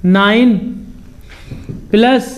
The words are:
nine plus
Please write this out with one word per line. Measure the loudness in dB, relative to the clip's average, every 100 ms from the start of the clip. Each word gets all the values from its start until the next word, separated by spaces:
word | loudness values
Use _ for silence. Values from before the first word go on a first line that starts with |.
| 4
nine | 4 4 4 4 2 -4 -12 -14 -18 -20 -20 -20 -20 -18 -16 -14 -14 -2
plus | 2 4 2 -2